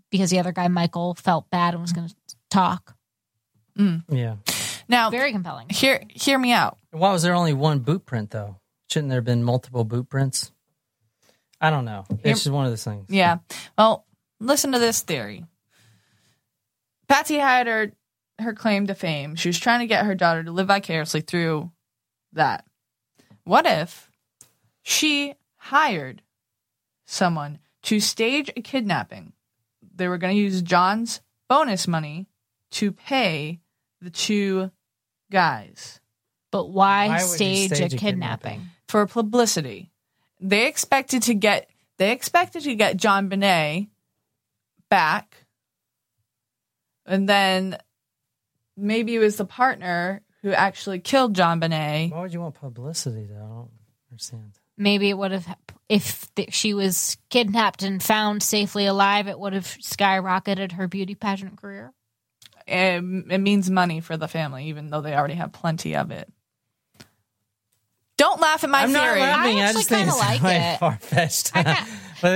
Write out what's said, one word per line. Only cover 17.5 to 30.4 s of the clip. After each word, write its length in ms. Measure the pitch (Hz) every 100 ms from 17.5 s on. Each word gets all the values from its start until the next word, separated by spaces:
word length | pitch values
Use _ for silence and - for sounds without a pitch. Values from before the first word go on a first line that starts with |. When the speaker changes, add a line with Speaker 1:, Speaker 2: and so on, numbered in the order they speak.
| 254 233
Speaker 2:
her, 260 | 220 214 - _ _ _ -
her 140 | 226
claim 320 | 214 220 202 196
to 60 |
fame. 400 | 190 170 147 143 165
She 120 | 175
was 100 | 170
trying 220 | 247 240
to 60 | 233
get 180 | 214
her 100 | 208
daughter 280 | 185 175 165
to 100 | 165
live 140 | 175 190
vicariously 540 | 196 196 160 151 156
through 480 | - 175 165 151 170 - _ _ _ _ _
that. 300 | 156 139 104 - _ _ _ _ _ _ _
What 220 | - 240 320
if 440 | 165 175 - _ _ _ _ _ _ _ _
she 520 | - - 311 285 285 - _ _
hired 640 | - 277 302 175 131 - _ _ _ _ _ _ _ _ _
someone 520 | - 180 160 143 147 _ _
to 160 | - 214
stage 500 | 208 - 226 285 285 247
a 40 |
kidnapping? 720 | - 269 208 147 98 98 82 _ _ _ _ _ _
They 120 | 180 180
were 100 | 180
gonna 160 | 185
use 260 | 202